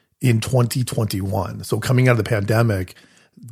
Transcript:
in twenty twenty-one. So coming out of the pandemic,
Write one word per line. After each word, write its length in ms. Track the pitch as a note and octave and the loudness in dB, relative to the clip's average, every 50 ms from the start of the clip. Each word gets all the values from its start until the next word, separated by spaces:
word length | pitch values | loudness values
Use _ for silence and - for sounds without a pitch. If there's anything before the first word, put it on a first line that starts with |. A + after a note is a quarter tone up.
| _ _ _ _ | _ _ _ _
in 180 | - B2+ A#2 A2 | 0 2 2 2
twenty 440 | A2 - B2 B2+ A#2+ A2+ - C3+ B2 | 0 0 0 0 0 0 0 -4 -4
twenty-one. 800 | - - - A2+ G#2 - G2 F#2+ F#2+ G2+ G#2+ F2+ G#2 A2 G#2+ G2+ | -4 -2 -2 -2 -2 -2 -4 -4 -4 -2 -4 -4 -4 -8 -10 -8
So 160 | - - G#2+ | -4 -4 -2
coming 280 | - - B2+ B2 C3 B2+ | 0 2 2 4 4 4
out 40 | |
of 60 | A#2+ A2 | 4 4
the 60 | G2+ | 2
pandemic, 720 | - A#2+ G#2 G2 G2+ G#2+ A2+ A#2 A2+ G#2 F#2+ F#2 - - - - _ _ _ _ _ _ - - A#2 | 0 -2 -2 0 0 2 2 2 2 0 -2 -4 -6 -10 -18 -20 _ _ _ _ _ _ -20 -20 -10